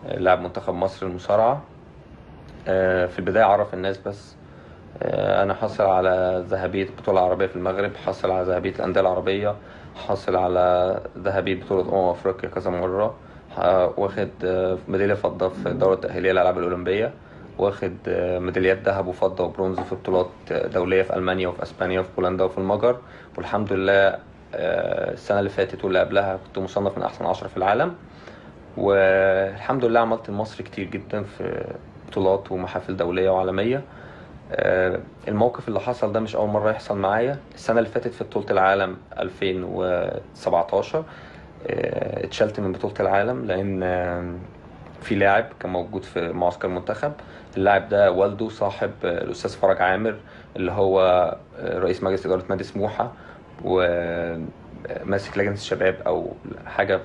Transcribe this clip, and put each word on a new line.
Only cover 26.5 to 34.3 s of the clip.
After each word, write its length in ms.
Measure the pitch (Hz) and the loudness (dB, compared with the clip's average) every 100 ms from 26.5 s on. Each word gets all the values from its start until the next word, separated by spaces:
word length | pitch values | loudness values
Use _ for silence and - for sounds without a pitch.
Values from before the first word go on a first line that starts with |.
| - | -6
مصنف 400 | 95 - 98 95 | -4 0 -2 -2
من 60 | |
أحسن 220 | - - 87 | -6 -4 -2
عشرة 220 | 92 95 | -2 -4
في 80 | - | -2
العالم، 380 | 95 107 170 175 - - - - - - - - | 0 2 0 -2 -16 -20 -20 -18 -20 -20 -14 -2
والحمد 1080 | 98 98 95 95 95 95 98 98 - 135 | 4 6 6 6 4 4 0 -4 -4 0
لله 160 | 120 117 | 4 4
عملت 300 | 113 113 - | 2 0 -4
لمصر 340 | 101 110 - | -6 -6 -6
كتير 200 | 92 - 92 | -12 -8 -6
جدًا 360 | 98 - 107 | -6 -6 -6
في 520 | 101 - 92 - - - - - - | -6 -8 -6 -6 -6 -10 -14 -20 -8
بطولات 440 | - 95 98 - | 2 4 4 0
ومحافل 440 | 95 90 92 - 95 | -6 -4 -6 -6 -2
دولية 340 | 87 90 95 | 0 2 4
وعالمية. 520 | 92 92 95 110 135 143 - - - - | 4 2 0 0 -2 -4 -18 -18 -18 -18